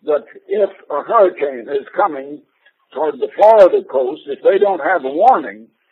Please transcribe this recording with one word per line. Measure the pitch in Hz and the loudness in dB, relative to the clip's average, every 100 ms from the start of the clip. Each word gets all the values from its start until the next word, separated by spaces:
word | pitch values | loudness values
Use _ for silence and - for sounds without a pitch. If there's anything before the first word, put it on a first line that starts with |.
that | - 147 - - - | -4 -4 -6 -20 -8
if | 202 196 - - | -4 -4 -4 -10
a | 143 | -10
hurricane | 131 226 190 - 147 127 113 | -2 2 2 0 -8 -8 -8
is | 139 - - | -8 -8 -4
coming | 196 139 139 147 _ _ _ _ _ | -4 -4 -14 -18 _ _ _ _ _
toward | - 156 147 | -6 -6 -4
the | 139 - | -8 2
Florida | 208 220 180 - | 4 6 6 4
coast, | - - 123 156 - | -2 -4 -4 -6 -12
if | 135 | -2
they | 165 190 | 0 2
don't | 202 180 | 0 0
have | 147 180 131 | -2 -2 -4
a | |
warning, | 147 226 220 123 104 113 _ _ | 2 2 2 -2 -14 -20 _ _